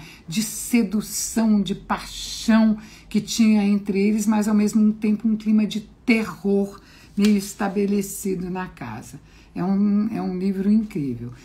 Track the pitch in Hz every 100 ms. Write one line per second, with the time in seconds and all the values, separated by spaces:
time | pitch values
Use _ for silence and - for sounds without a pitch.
0 | - - - 165 214 - - 240 202 214
1 | - - - - 220 208 185 185 - 196
2 | - - - - - 220 220 214 - -
3 | - 208 208 - 220 214 202 202 202 190
4 | 202 214 214 220 208 208 208 214 214 214
5 | 214 214 226 214 214 214 208 214 - -
6 | - 226 214 - 202 202 202 - - -
7 | - - 202 208 196 - 202 190 202 202
8 | 196 - 196 185 180 185 180 - 120 107
9 | 107 143 - - - - 180 196 208 202
10 | 214 190 185 185 190 190 196 214 214 180
11 | 139 117 120 -